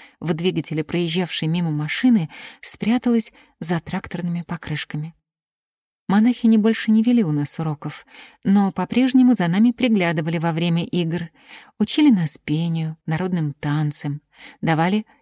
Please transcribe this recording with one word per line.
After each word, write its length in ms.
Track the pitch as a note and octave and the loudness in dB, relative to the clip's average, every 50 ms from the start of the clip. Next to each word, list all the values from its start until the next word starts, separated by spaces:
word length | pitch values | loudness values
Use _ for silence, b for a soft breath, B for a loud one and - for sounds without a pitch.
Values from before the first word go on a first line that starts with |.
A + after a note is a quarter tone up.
| B B B B | B B B B
в 140 | - D#3 E3+ | -6 -4 -4
двигателе 500 | D3+ E3+ F#3 F3 D#3+ D3 - D3+ D3+ D3+ | -2 -2 -2 -2 -2 -4 -4 -6 -6 -6
проезжавшей 640 | - - F3 F3 E3+ D#3+ F#3 F3+ E3 - - - D#3 | -4 -4 -2 -2 -2 -2 -2 -2 -4 -4 -4 -4 -2
мимо 220 | D#3+ F3+ F3 E3 | -2 -2 -2 -2
машины, 600 | D3+ D3 D3+ D3+ - - - B3+ A#3+ G#3 D#3+ B B B B B B B | -2 -2 -4 -4 -4 0 2 4 4 4 2 B B B B B B B
спряталась 680 | - - - - - G#3 A#3 B3 - B3 A#3 A#3 G#3+ - b b b b b b | -6 -6 -4 -2 -2 0 0 0 0 0 0 0 0 -4 b b b b b b
за 200 | D#3+ D#3+ F3+ E3 | -4 -4 -4 -4
тракторными 640 | - - - F#3+ - - - F3+ F3 F3 E3+ F3 | -4 -6 -8 -8 -8 -8 -8 -6 -4 -4 -4 -6
покрышками. 720 | E3 - F3 E3 - - D#3 D3 - - - D3+ D3+ E3 - _ _ _ _ _ _ _ _ _ _ _ _ _ _ _ _ _ _ - | -6 -8 -10 -10 -8 -8 -8 -8 -8 -8 -8 -8 -8 -10 -12 _ _ _ _ _ _ _ _ _ _ _ _ _ _ _ _ _ _ 0
Монахини 500 | F#3 G#3 G#3+ A#3+ A#3+ - - A3+ A3 A3 | 2 4 4 2 2 2 2 4 4 4
больше 340 | G3+ A3+ A3+ - - - | 4 2 0 0 0 2
не 120 | G#3+ A3 A3 | 2 4 4
вели 200 | A#3+ B3 A#3+ G#3+ | 4 4 2 2
у 80 | D#3+ | 2
нас 280 | D3+ D3 D3 D3 - - | 0 0 -2 -2 -4 -4
уроков, 460 | D#3+ D#3 D3+ D3 - D#3 D3 - B B B B B B B B - | -4 -4 -6 -6 -8 -10 -12 -12 B B B B B B B B 0
но 280 | - G3 G3+ G3 F#3+ | 2 4 4 2 2
по-прежнему 640 | - - F3+ - - B3 B3+ C4 B3 C4 B3+ B3 B3 | 0 -4 -6 -2 0 0 2 4 4 6 6 6 4
за 120 | G#3 F3+ E3+ | 4 2 2
нами 240 | E3+ G3 A3 B3 | 2 4 4 4
приглядывали 680 | A#3+ - C4 B3+ A3 G3+ F3+ E3+ E3 D#3+ D#3 E3 E3 E3+ | 2 2 0 2 2 2 2 2 0 -2 -2 -2 -2 -2
во 140 | D#3+ E3+ | -2 -2
время 320 | D#3+ E3 E3+ F3 E3 E3+ F3 | -2 0 0 0 0 0 -2
игр, 440 | - - F3 E3+ E3 D#3+ F3 E3+ E3 B B B B B B B B B - | -2 -2 -2 -2 -2 -2 -4 -6 -8 B B B B B B B B B -4
учили 320 | G#3+ - - - D4+ D4 | -4 -2 2 4 6 6
нас 280 | A#3 F#3 E3 D3+ - - | 6 4 2 0 -2 -6
пению, 600 | _ - D3+ D#3 E3+ E3+ E3 E3 D#3+ D#3+ D#3+ - _ | _ -4 -2 -2 -2 -2 -4 -4 -4 -6 -8 -8 _
народным 480 | - D#3+ D#3 F#3 F#3 F3+ F3 D#3 D3 C#3 | -4 -4 -2 -2 -2 -2 -2 -2 -4 -4
танцам, 680 | - - D3 D3 D3+ D#3 D3+ C#3+ - - D3 C#3+ D3 - B B B B B B B | -6 -4 -2 -2 0 -2 -2 -2 -4 -4 -6 -6 -8 -10 B B B B B B B
давали 440 | - E3 D#3+ D3+ E3 F3+ F#3+ G#3+ G#3+ b b b | -2 0 2 2 2 2 0 -2 -2 b b b